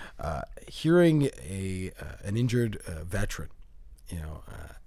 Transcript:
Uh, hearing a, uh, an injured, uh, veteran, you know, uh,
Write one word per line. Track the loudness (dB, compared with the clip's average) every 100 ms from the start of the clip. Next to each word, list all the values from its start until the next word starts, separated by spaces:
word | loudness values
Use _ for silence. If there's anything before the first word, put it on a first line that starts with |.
| -12 -6
Uh, | -4 -4 -6 -10 -14
hearing | 0 6 8 8 8 4 0 -6
a, | -4 -2 -2 -4 -8
uh, | -10 -8
an | -4 0
injured, | 2 2 2 -2 -8
uh, | -8
veteran, | -2 0 0 -2 -8 -12 -18 -18 -18 -18 -10
you | -8
know, | -6 -8 -10
uh, | -12 -12 -14